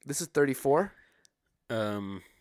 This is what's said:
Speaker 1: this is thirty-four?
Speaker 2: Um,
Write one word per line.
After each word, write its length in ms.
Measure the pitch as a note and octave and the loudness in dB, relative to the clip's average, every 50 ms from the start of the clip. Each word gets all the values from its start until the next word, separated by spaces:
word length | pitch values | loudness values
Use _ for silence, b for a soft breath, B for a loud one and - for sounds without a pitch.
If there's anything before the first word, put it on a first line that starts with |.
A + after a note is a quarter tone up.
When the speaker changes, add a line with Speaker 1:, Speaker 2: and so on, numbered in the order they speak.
| - | -12
Speaker 1:
this 160 | C#3 C#3+ - | -8 -6 -6
is 60 | E3+ D#3 | -6 -2
thirty-four? 680 | - D3+ D3 C3+ C3 - - C#3 C#3+ D#3 G3 G3 b b b b b b b b _ _ _ _ _ _ _ - | 2 2 2 2 2 0 2 2 4 2 2 0 b b b b b b b b _ _ _ _ _ _ _ -6
Speaker 2:
Um, 500 | A#2 A2+ G#2+ G#2 G#2 G#2 G2+ G2 G2 F#2 b b b b | -4 -2 -2 -2 -2 -4 -4 -6 -8 -10 b b b b